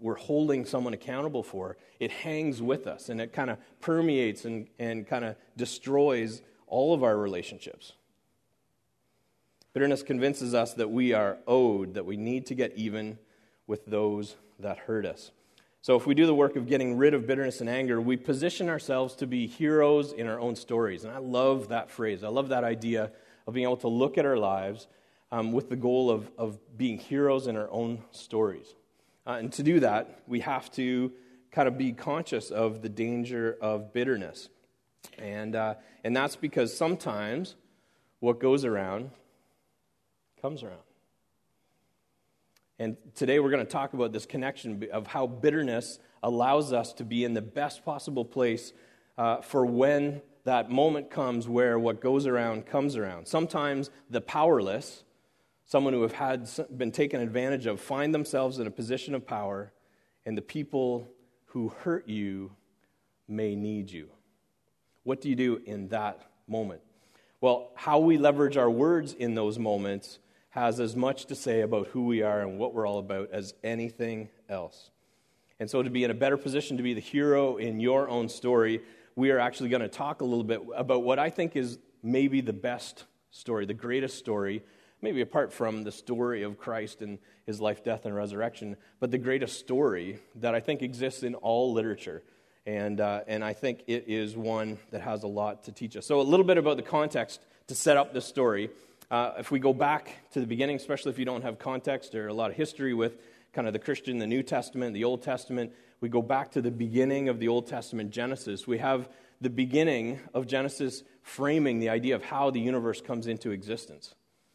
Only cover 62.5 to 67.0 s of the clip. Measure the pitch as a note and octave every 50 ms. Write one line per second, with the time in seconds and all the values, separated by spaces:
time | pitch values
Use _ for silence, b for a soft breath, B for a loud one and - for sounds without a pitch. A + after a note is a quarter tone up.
62.5 | G2 _ _ _ _ _ _ _ _ _ _ _ _ _ _ - G#2+ A2 A2 G#2
63.5 | G#2 G#2 G#2 G#2+ G#2+ G#2 G2 F#2+ F#2 D#2+ D2+ - - _ _ _ _ _ _ _
64.5 | _ _ _ _ _ _ _ _ _ _ - B2 C3+ C3 - C#3+ B2+ B2 B2+ B2
65.5 | A#2 - - G#2 G#2 G2+ F#2+ F#2+ A2+ G#2+ G#2+ G#2 F#2 - - _ _ _ _ -
66.5 | A2 A2+ G#2+ G2 E2+ D#2+ _ _ b b